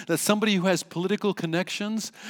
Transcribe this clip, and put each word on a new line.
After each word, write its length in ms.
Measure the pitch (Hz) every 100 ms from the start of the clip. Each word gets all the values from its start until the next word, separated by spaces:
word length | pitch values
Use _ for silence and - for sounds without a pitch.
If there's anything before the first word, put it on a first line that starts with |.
| -
that 120 | 165
somebody 360 | - 208 214 196
who 100 | 180
has 160 | 170
political 500 | - 165 185 208 208
connections, 800 | 185 165 165 185 - 208 220 - -